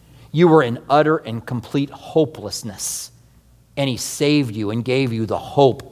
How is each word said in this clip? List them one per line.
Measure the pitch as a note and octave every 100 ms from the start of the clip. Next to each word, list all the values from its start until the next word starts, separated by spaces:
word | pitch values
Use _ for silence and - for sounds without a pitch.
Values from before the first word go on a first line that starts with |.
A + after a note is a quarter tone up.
| _ - -
You | D3 F3
were | D#3+
in | B2+ A#2+ -
utter | C#3+ D3+ D#3
and | A2+ A#2
complete | - B2 - C#3+ C#3+
hopelessness, | - - D#3+ D3 - G2+ - A2+ F#2+ - - - _ _ _ _ _ _ -
and | C#3
he | A2
saved | - - D3 D3 C3 G#2+
you | G#2
and | A2+
gave | A#2+ B2+ C3+
you | A2+ A2
the | G2
hope | - - C#3 A2 -